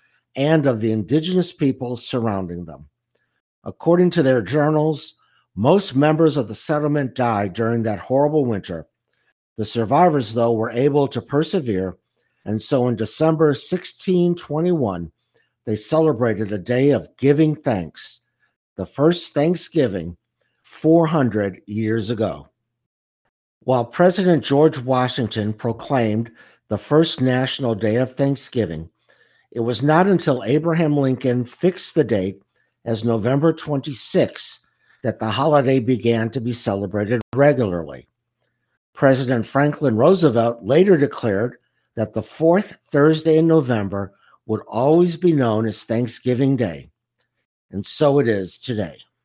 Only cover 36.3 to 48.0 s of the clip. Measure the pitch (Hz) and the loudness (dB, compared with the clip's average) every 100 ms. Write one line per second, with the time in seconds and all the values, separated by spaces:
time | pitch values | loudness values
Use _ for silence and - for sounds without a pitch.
36.3 | 127 117 117 - 98 98 101 104 120 - | -4 -6 -6 -4 -4 -4 -4 -2 -4 -4
37.3 | 123 143 131 107 87 76 65 - _ _ | 2 2 4 0 -4 -8 -14 -20 _ _
38.3 | _ _ _ _ _ _ - 139 131 127 | _ _ _ _ _ _ 2 4 4 0
39.3 | 123 - 135 147 143 143 107 147 190 156 | -2 0 0 0 0 0 4 4 4 4
40.3 | 113 117 120 98 147 202 160 135 - 117 | 4 0 -2 2 4 6 4 2 -2 -2
41.3 | 98 123 - _ _ _ - 107 113 - | -2 -2 -8 _ _ _ -6 -4 -4 -10
42.3 | - 160 180 202 - _ 143 151 156 160 | 0 2 2 0 -12 _ 2 4 4 2
43.3 | 156 165 160 127 113 98 101 98 _ _ | 4 4 4 2 -2 -2 -6 -8 _ _
44.3 | _ - 110 - 110 135 165 175 160 175 | _ -6 -6 -4 0 4 4 4 2 2
45.3 | 151 120 107 110 98 - 113 120 - 127 | 2 2 0 -2 -4 -4 -2 -2 -4 -4
46.3 | 123 135 135 104 73 67 _ _ _ _ | 0 0 0 -2 -6 -16 _ _ _ _
47.3 | _ _ _ _ 92 - - | _ _ _ _ -8 -4 0